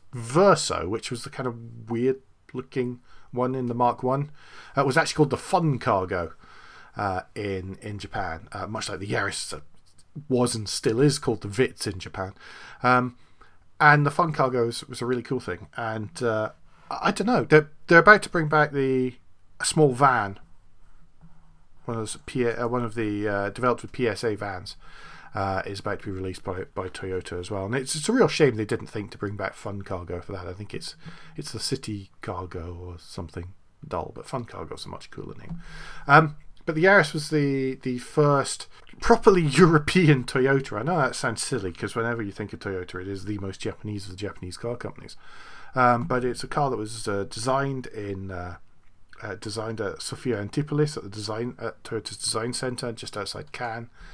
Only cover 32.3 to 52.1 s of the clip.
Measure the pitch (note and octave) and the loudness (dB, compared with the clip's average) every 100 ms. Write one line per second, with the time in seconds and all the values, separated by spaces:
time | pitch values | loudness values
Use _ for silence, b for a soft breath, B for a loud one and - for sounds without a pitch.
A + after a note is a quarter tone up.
32.3 | F2+ F#2 F#2 E2+ F2 F2+ F2 - - E2+ | -8 -8 -10 -10 -10 -12 -14 -14 -12 -10
33.3 | - F2 - - _ - F2+ - - - | -10 -12 -16 -20 _ -8 -8 -8 -12 -10
34.3 | C3 A#2 - E2 - - - - - - | -8 -8 -12 -12 -12 -12 -14 -14 -12 -12
35.3 | - - E3+ B B B B - D3 D#3+ | -12 -12 -12 B B B B 8 8 8
36.3 | D3+ - - - D#3 F#3 G3+ D3 D#3+ D3 | 0 -14 -8 -4 4 8 8 6 0 0
37.3 | D#3 C#3+ C3+ C3 C3 C3 B2 - - D3 | 2 2 2 0 -2 -4 -6 -2 4 6
38.3 | C#3 B2+ - - B - - - - - | 6 2 -6 -10 B -18 -2 4 8 8
39.3 | F#3 D#3 D#3 F3 D#3 D3+ F#3 D#3 C3+ A#2 | 8 6 8 10 8 6 6 8 6 4
40.3 | C3+ C3 C3+ C3+ G#2+ B2+ D#3+ B2+ - C3 | 2 4 4 0 -4 0 2 2 0 -4
41.3 | A2 - B2+ F#2+ - G2+ A#2+ A2+ A#2 G2+ | -2 -2 -2 -4 -4 -4 -2 -2 -2 -6
42.3 | F#2+ G#2 - G2+ F#2+ F2+ F#2 F#2+ G2 F#2+ | -6 -8 -6 -6 -6 -6 -8 -6 -8 -6
43.3 | G#2 G2 - A2 - G#2+ G#2 G2+ F#2 G2+ | -6 -6 -6 -8 -6 -8 -8 -8 -8 -8
44.3 | - F#2 - A#2 A#2 - - - - B | -8 -12 -8 -6 -6 -8 -12 -16 -16 B
45.3 | B B B B B2+ B2+ A#2+ E3+ B2+ B2 | B B B B 4 4 4 2 0 0
46.3 | A#2 - - C#3 A2+ G#2+ - - G2+ G2 | -4 -4 0 0 0 -4 -6 -4 -2 -4
47.3 | - A#2+ C3+ C#3 C3+ A#2+ G#2+ G2+ G2 F#2+ | -4 0 0 0 -4 -8 -10 -8 -6 -8
48.3 | F2+ F2+ F2 - - - - - - A2 | -8 -10 -12 -16 -20 -20 -20 -20 -14 -10
49.3 | F#2+ A2 G#2 A2 A2 G2+ D#2 - A#2+ B2+ | -8 -8 -6 -6 -4 -4 -4 -8 -6 -2
50.3 | G#2+ G#2 D3 D3 D3 D3+ - G2+ G#2 G#2 | -2 -2 -4 -2 0 0 -2 -10 -10 -6
51.3 | G#2+ A#2+ - A2+ - - A2+ - | -6 -6 -6 -10 -10 -8 -8 -8